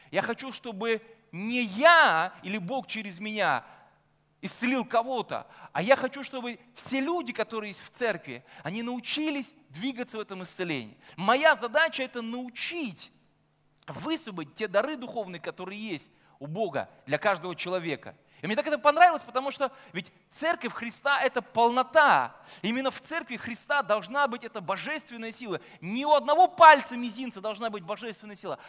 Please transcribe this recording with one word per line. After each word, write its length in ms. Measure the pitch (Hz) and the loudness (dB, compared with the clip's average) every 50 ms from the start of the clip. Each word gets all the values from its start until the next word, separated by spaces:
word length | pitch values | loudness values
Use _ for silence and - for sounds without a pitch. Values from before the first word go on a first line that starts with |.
| - - | -16 -6
Я 100 | - 185 | -4 -2
хочу, 300 | 175 202 233 - 269 262 | -2 -2 -4 -6 -6 -10
чтобы 500 | - - - 240 214 190 220 233 226 220 220 - - _ _ _ | -10 -10 -10 -10 -8 -4 -2 -2 -2 -2 -4 -10 -20 _ _ _
не 300 | - 170 202 226 240 247 | -12 -8 -6 -4 -2 -2
я 720 | 240 208 185 214 285 330 349 330 302 233 170 160 170 180 - - | -2 -2 -2 4 6 8 8 10 8 6 6 4 0 -2 -4 -8
или 160 | - 180 202 220 | -8 -6 -6 -4
Бог 300 | 175 175 262 262 - - | -4 -4 -4 -4 -4 -6
через 320 | - 220 214 202 180 165 | -8 -8 -8 -10 -10 -10
меня 460 | 214 214 214 214 190 165 139 120 - - - - - _ _ _ _ _ _ _ _ _ _ _ | -8 -8 -2 0 2 2 2 0 -2 -8 -20 -20 -20 _ _ _ _ _ _ _ _ _ _ _
исцелил 440 | - 190 - - 233 247 262 262 226 | -8 -6 -4 -2 0 0 0 0 -2
кого-то, 600 | - - 233 233 254 262 233 196 - 139 - - - - - - - - | 0 0 0 0 0 -2 -4 -4 -4 -6 -10 -10 -10 -20 -20 -18 -8 -4
а 80 | 143 | -2
я 160 | 170 226 269 247 | 4 4 4 4
хочу, 260 | 240 254 - 277 254 | 4 -4 -6 -6 -12
чтобы 360 | - - 262 233 240 233 - - _ - | -10 -10 -8 -8 -8 -8 -10 -14 _ -14
все 260 | - - - 247 269 | -8 -6 -4 -2 -2
люди, 320 | 269 302 339 349 294 233 - | 0 0 -2 -2 -4 -6 -4
которые 380 | - 214 - 226 220 214 208 | -4 -4 -4 -4 -8 -8 -8
есть 120 | 190 - - | -10 -12 -14
в 60 | - | -14
церкви, 560 | - - 247 226 196 170 - 139 123 120 - _ - - - | -8 -2 0 0 0 -2 -4 -10 -14 -14 -14 _ -20 -12 -10
они 180 | 156 190 226 | -8 -6 -6
научились 720 | 233 240 247 247 - - - 294 311 311 294 285 240 - - _ _ _ | -6 -6 -6 -8 -6 -6 -4 -2 -2 -2 -2 -4 -6 -8 -10 _ _ _
двигаться 480 | 135 156 208 277 262 226 247 240 - 220 | -14 -8 -6 -6 -6 -6 -8 -8 -8 -10
в 40 | |
этом 220 | 208 - 196 185 180 | -10 -10 -10 -12 -10
исцелении. 540 | 165 - - 185 170 156 131 113 107 - _ _ - - - | -10 -6 -6 -4 -2 -2 -4 -4 -8 -14 _ _ -20 -10 -4
Моя 380 | 185 202 240 269 311 320 294 | 2 4 4 6 6 4 4
задача — 480 | - 247 233 220 294 330 320 320 - 262 | 4 0 -2 0 2 2 2 0 -4 -6
это 180 | 254 - 247 | -6 -6 -8
научить 880 | 226 226 233 247 254 247 240 - - - 339 349 302 220 160 - - - _ _ _ _ _ _ _ _ _ _ _ _ _ _ - - | -8 -8 -8 -8 -10 -10 -10 -8 -8 -8 -6 -6 -6 -8 -8 -10 -14 -16 _ _ _ _ _ _ _ _ _ _ _ _ _ _ -16 -14
высвободить 680 | 147 160 165 294 320 - - 233 196 170 160 139 - | -12 -8 -6 -4 -4 -4 -6 -8 -10 -10 -10 -10 -8
те 140 | - 220 208 | -8 -6 -2
дары 260 | 180 202 233 294 311 | 0 0 0 0 -4
духовные, 460 | 254 247 226 208 226 208 185 180 165 | -8 -10 -10 -8 -8 -8 -8 -10 -10
которые 400 | - 170 156 - 185 185 196 208 | -10 -10 -10 -10 -10 -10 -10 -10
есть 300 | 220 220 170 143 - - _ _ _ _ _ - | -8 -8 -8 -8 -10 -14 _ _ _ _ _ -16
у 80 | 139 147 | -12 -10
Бога 420 | 156 - 226 180 143 131 98 - - _ _ | -4 -4 -4 -2 -2 -4 -6 -6 -10 _ _
для 120 | - 151 147 | -4 -4 0
каждого 380 | - 208 196 170 147 185 170 | 2 0 0 0 -2 -8 -8
человека». 600 | - - 180 185 185 160 165 143 120 - 104 - _ _ _ _ - - | -8 -6 -4 -4 -4 -4 -4 -6 -6 -8 -14 -20 _ _ _ _ -10 -6
И 20 | |
мне 100 | 170 - | -4 -2
так 120 | 294 285 311 | -2 -2 -2
это 100 | 302 254 | -2 2
понравилось, 460 | 220 294 294 320 349 359 330 285 - | 4 4 6 8 6 6 6 2 -6
потому 260 | - 220 254 269 277 | -4 -4 -4 -4 -4
что 220 | 262 - 277 247 - - - - - | -4 -2 -4 -4 -4 -8 -20 -12 -10
ведь 200 | 185 180 - _ _ _ _ | -10 -10 -10 _ _ _ _
церковь 420 | - - 285 320 339 339 - 233 | -10 -4 -2 0 -2 0 -2 -8
Христа — 480 | - - 233 240 - - - 277 285 - 277 | -8 -6 -8 -8 -8 -4 0 0 2 2 2
это 180 | 262 - 247 | 2 0 0
полнота. 960 | 202 - - 220 233 240 240 254 262 254 - 320 294 269 190 143 123 117 - - - - - - | -6 -4 2 4 4 4 4 2 0 4 6 6 8 8 8 6 4 0 -6 -14 -20 -20 -18 -6
Именно 300 | - 208 233 254 262 262 | -4 -2 -2 0 -2 -4
в 100 | - - | -4 -6
церкви 340 | - - 302 330 294 - 247 | -10 -6 -6 -6 -6 -6 -10
Христа 460 | 208 - 233 233 - - - 294 285 | -10 -8 -8 -8 -8 -4 -2 0 0
должна 460 | 262 185 208 214 180 180 254 285 285 262 | 2 2 0 0 -2 -4 -2 0 0 0
быть 160 | 233 240 - | 0 -4 -10
эта 180 | 220 - 220 | -10 -12 -10
божественная 720 | 180 151 196 180 160 240 311 302 - - 240 233 226 226 | -4 -4 -4 -4 -4 -6 -6 -6 -8 -10 -12 -10 -10 -10
сила. 280 | 220 - 240 214 175 - - - - - | -10 -10 -6 -6 -6 -6 -8 -10 -20 -14
Не 240 | 156 175 214 247 285 | -10 -6 -4 -2 2
у 80 | 294 302 | 4 4
одного 340 | 285 233 269 294 330 370 349 | 4 6 4 6 6 6 6
пальца 480 | 359 349 339 311 302 277 - - 247 | 8 10 12 12 12 10 8 -2 -6
мизинца 460 | 240 247 240 196 233 262 240 - 196 | -6 -6 -6 -8 -8 -10 -10 -10 -8
должна 300 | 185 220 214 196 233 226 | -8 -8 -8 -6 -6 -6
быть 120 | 208 208 170 | -6 -8 -8
божественная 520 | 175 208 190 233 233 208 - - 214 202 | -8 -10 -8 -8 -12 -12 -12 -14 -16 -16
сила, 240 | - - 185 139 - - | -12 -10 -10 -10 -10 -10